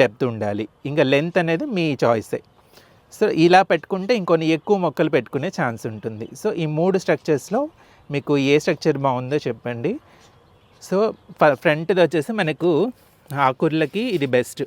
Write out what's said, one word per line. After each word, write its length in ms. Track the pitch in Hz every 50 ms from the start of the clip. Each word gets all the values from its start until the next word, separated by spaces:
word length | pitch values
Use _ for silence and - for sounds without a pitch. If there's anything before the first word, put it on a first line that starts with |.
డెప్త్ 240 | 131 117 107 - 139 127
ఉండాలి. 340 | 113 110 107 104 104 104 110 - _ _ - 135
ఇంకా 140 | 143 160 143 131 135
లెంత్ 240 | 139 156 175 175 190 170
అనేది 240 | 165 165 165 294 302 233
మీ 80 | 180 165 156 143 120 -
చాయిసే. 380 | 120 117 113 98 - - - - _ _ _ _ _ _ - - _ _ _ _ _ - -
So 80 | 214 208 - 160 160
ఇలా 160 | 170 180 185 196 -
పెట్టుకుంటే 420 | 190 165 - - - 190 185 196 254 226
ఇంకొన్ని 260 | 180 - 170 160 160 156 160
ఎక్కువ 200 | 151 - - 208 196 180
మొక్కలు 260 | 160 139 - 165 156 156
పెట్టుకునే 320 | 143 113 - - 139 139 185 - -
ఛాన్స్ 260 | 160 123 117 110 - 120 110
ఉంటుంది. 340 | 107 - 120 110 104 117 - - 127
So 80 | - 214 - 170 165
ఈ 40 | 151 151 151
మూడు 180 | 170 190 190 190 -
స్ట్రక్చర్స్‌లో 560 | - 160 - - - 156 131 - - 190 240 285 311 - _ - _ _ _ _ - 147
మీకు 180 | 143 - - 147 143 135 135 143
ఏ 40 | 151 -
స్ట్రక్చర్ 340 | - 165 - - 165 143 139 139
బాగుందో 320 | 135 127 123 127 127 143 151 -
చెప్పండి. 460 | 131 117 117 - 123 120 117 120 160 233 302 - _ - - - - _ _ _ _ _ _ _ _ _ _ - -
So 100 | 185 190 220 220 - - _ - 190 -
ఫ-, 160 | 170 156 139 - -
ఫ్రంట్ది 380 | 170 151 151 165 160 202 180 175
వచ్చేసి 260 | 156 156 165 143 - 226 214 185
మనకు 300 | 156 156 - 160 175 170 143 190 254 247 _ _ _ _ _ _ - 139 139 139
ఆకుకూరలకి 560 | 131 131 - 170 160 147 160 156 143 - 196 233 254 202
ఇది 100 | 165 139 135 123
బెస్ట్. 280 | 123 123 - - - 139